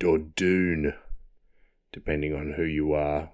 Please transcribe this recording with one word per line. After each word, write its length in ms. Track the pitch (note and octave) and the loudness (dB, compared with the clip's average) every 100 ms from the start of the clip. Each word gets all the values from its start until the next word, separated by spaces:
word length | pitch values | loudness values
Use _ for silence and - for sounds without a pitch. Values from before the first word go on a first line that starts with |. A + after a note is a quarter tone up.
or 140 | F2+ D#2+ | 2 2
Dune, 800 | D#2 - F#2 F#2 F2+ E2 D2 - - - - _ _ _ _ _ _ | 0 0 2 4 2 2 -2 -4 -8 -8 -10 _ _ _ _ _ _
depending 420 | D2+ D2+ D2+ D2+ | -12 -4 -2 -2
on 200 | D2 D2+ | -4 -6
who 100 | D2 | -2
you 300 | E2 D2+ D2+ | -2 0 0
are 340 | D2+ D2 D2 D#2 | 0 0 -2 -4